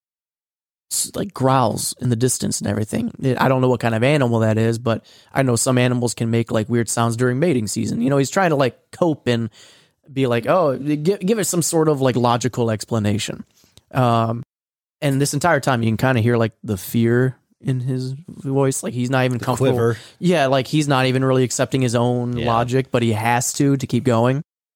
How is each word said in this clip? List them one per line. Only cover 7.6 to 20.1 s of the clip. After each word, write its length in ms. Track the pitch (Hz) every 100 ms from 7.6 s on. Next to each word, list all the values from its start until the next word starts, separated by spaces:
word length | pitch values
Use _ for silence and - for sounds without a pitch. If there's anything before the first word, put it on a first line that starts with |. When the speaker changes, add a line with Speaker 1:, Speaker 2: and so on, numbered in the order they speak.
| 104
Speaker 1:
season." 340 | - 113 -
You 80 | 131
know, 80 | 139
he's 120 | 135
trying 200 | 196 185
to, 60 | 143
like, 220 | 131 - _
cope 360 | - 175 147 -
and 220 | 117 113 - - - _ _ -
be 160 | 135 131
like, 180 | 120 113
"Oh, 300 | 180 156 127
gi-, 180 | 143 151 156 202
give 220 | 185 220
it 60 | 180
some 160 | 180
sort 260 | - 165 156
of, 140 | 147
like, 140 | 131 123
logical 540 | 120 117 123 - 113
explanation." 720 | 110 - 113 104 110 - - - _ _ - _
Um, 500 | 131 123 117 113 117 - _ _ _ _ _
and 200 | 147 135
this 120 | 139
entire 260 | 147 175 147
time, 220 | 147 123
you 60 | 113
can 80 | 110
kinda 240 | 131 127
hear, 160 | 113 120
like, 160 | 113 -
the 140 | - 101
fear 600 | - 120 113 120 127 123 _ _
in 180 | - 127
his 340 | 127 127 127 135 170
voice. 560 | - 139 135 135 -
Like, 100 | 113
he's 160 | 117 123
not 160 | 135 127
even 120 | 123
Speaker 2:
The 60 | 131
Speaker 1:
comfortable. 260 | 123 131
Speaker 2:
quiver. 260 | 120 117 113 -